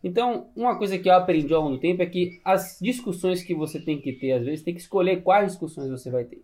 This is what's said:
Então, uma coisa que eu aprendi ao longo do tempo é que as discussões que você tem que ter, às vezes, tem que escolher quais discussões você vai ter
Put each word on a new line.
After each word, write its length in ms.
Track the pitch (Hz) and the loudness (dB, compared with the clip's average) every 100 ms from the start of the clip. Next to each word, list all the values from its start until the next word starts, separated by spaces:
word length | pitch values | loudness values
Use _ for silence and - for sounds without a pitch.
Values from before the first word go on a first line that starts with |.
Então, 440 | 185 185 247 233 - - | -2 0 0 -2 -8 -2
uma 220 | 240 220 | -2 0
coisa 200 | 202 190 | -2 0
que 120 | 185 | 6
eu 40 | |
aprendi 380 | 185 180 165 143 | 6 6 2 4
ao 80 | 160 | 2
longo 120 | 151 131 | 2 0
do 40 | |
tempo 200 | 170 180 | 0 0
é 40 | 175 | 0
que 340 | 180 180 - 190 | 0 -2 -2 0
as 320 | 190 - - | 2 0 -4
discussões 600 | 196 247 214 175 185 180 | -4 -2 -4 -2 -2 -2
que 100 | - 165 | -4 -4
você 240 | 151 156 | -4 -6
tem 200 | - 147 | -4 -4
que 140 | 135 | -6
ter, 200 | 127 131 | -6 -2
às 120 | 127 120 | 0 -2
vezes, 160 | 151 | -4
tem 100 | 165 | -6
que 60 | 170 | -8
escolher 400 | - 196 180 180 | -4 0 2 2
quais 240 | 180 202 196 | 4 4 2
discussões 420 | 175 160 151 135 | -4 -10 -8 -8
você 200 | 127 131 | -8 -4
vai 120 | 123 120 | -4 -4
ter 160 | - | -12